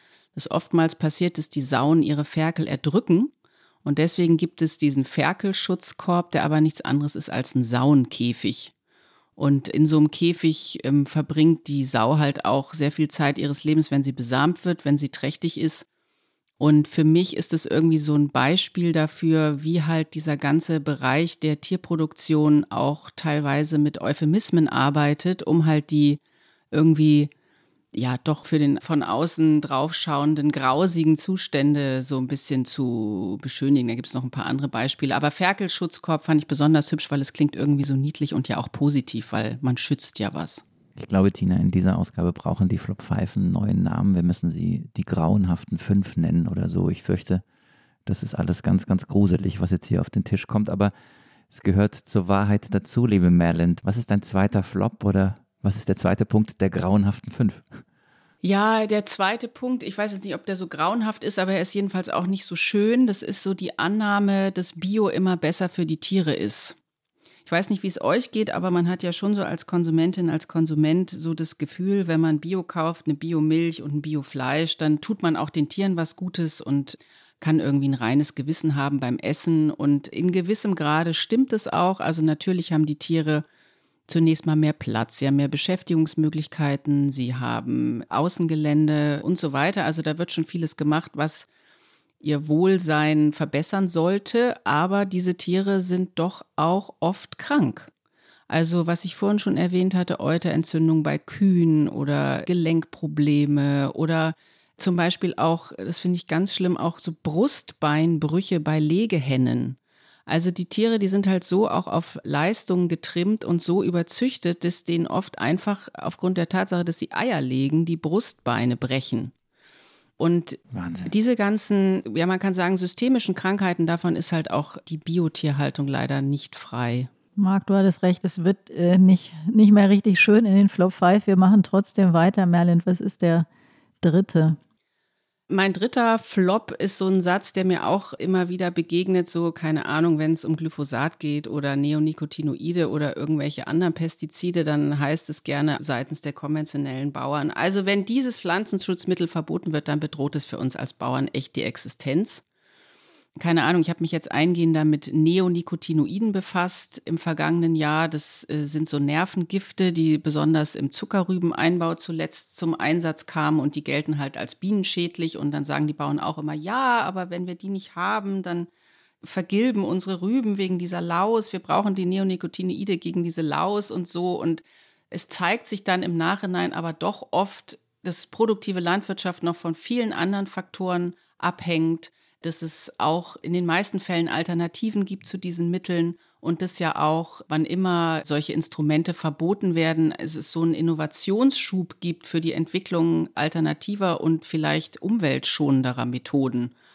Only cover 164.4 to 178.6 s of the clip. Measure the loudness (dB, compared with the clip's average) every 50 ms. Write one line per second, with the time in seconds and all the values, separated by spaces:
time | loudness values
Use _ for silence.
164.4 | -10 -10 -10 _ -4 -2 -2 -2 -2 -2 -2 -2 -4 -4 -4 -6 -6 -6 -6 -4
165.4 | -4 -4 -4 -4 -4 -2 -2 -2 0 -2 -2 -4 -4 -4 -4 -2 -2 -4 -6 -6
166.4 | -6 -8 -8 -8 -6 -6 -4 -2 0 0 0 0 0 -2 -4 -6 -8 -6 -6 -8
167.4 | -6 -8 -8 -10 -8 -8 -8 -8 -8 -10 -8 -6 -4 -2 -2 -4 -4 -4 -6 -6
168.4 | -4 -4 -4 -6 -6 -8 _ _ _ _ _ _ _ _ _ _ -16 -10 -6 -6
169.4 | -4 -2 0 2 2 2 2 0 0 0 -2 -2 -2 -4 -6 -4 -2 0 0 0
170.4 | 0 0 0 -2 -2 -2 -2 -2 -4 -4 -6 -6 -4 -2 0 0 0 2 2 0
171.4 | 0 -2 -6 -8 -4 -2 0 0 2 0 0 0 0 0 0 0 0 -2 -2 -4
172.4 | -6 -8 -8 -6 -6 -4 -4 -4 -4 -4 -4 -4 -4 -4 -4 -2 -4 -4 -4 -4
173.4 | -4 -2 -2 -2 -2 -2 -2 -4 -4 -6 -6 -8 -8 -6 -6 -4 -2 -2 -2 -2
174.4 | -2 -2 -2 -2 -6 _ _ _ _ _ _ _ _ -14 -12 -10 -10 -10 -6 -2
175.4 | -2 0 0 -2 -4 -8 -10 -6 -2 -2 -2 0 0 -2 -2 0 0 0 -2 -2
176.4 | -4 -4 -2 -2 -2 -4 -4 -6 -6 -6 -6 -4 -4 -4 -4 -6 -8 -4 -2 -2
177.4 | -2 -2 -4 -14 -16 -18 -20 -20 _ _ _ _ -8 -8 -6 -8 -8 -8 -4 0
178.4 | 0 0 0 -2